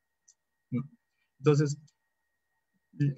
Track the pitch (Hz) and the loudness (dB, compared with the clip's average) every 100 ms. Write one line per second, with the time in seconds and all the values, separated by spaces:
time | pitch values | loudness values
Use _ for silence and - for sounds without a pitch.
0 | _ _ _ _ _ _ _ 131 143 - | _ _ _ _ _ _ _ -10 -10 -16
1 | _ _ _ _ 139 147 147 147 - _ | _ _ _ _ 2 2 0 -4 -14 _
2 | _ _ _ _ _ _ _ _ _ - | _ _ _ _ _ _ _ _ _ -4
3 | 143 | -2